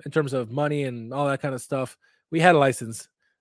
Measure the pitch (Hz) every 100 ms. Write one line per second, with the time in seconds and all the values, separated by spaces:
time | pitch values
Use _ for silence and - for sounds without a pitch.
0 | 143 156 139 131 113 135 147 147 135 120
1 | 113 135 143 135 147 127 - 135 127 -
2 | _ _ _ 165 175 160 135 - 113 113
3 | - _ _ _